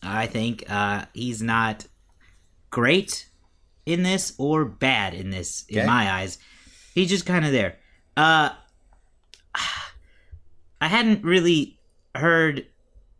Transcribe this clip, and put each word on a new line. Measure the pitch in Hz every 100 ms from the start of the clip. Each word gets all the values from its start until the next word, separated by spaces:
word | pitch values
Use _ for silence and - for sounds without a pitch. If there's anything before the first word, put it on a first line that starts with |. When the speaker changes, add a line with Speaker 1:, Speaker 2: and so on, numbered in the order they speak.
Speaker 1:
I | 92 107 110
think. | 113 117 110 -
Uh, | 104 101 101 -
he's | - 123 113
not | 113 113 110 110 - _ _ _ _ _ _ _ _
great | - 120 180 202 - - _ _ _ _ _ 156
in | 175
this | 180 190 - -
or | 139 156
bad | 131 90 131 120 98
in | 85 95
this, | 92 85 - -
in | 107
Speaker 2:
Okay. | 113
Speaker 1:
my | 120 101
eyes. | 92 95 - - - - - -
He's | - 180
just | 196 -
kinda | 180 156
there. | 131 95 - _ _ _ -
Uh, | 160 160 147 - _ _ _ _ _ _ _ - _
<sighs> | - - - - - - _ _ - - - - _
I | 156
hadn't | 220 226 208
really | 165 185 170 160 - - _ _ _
heard | - 165 165 160 135 - _ _ - _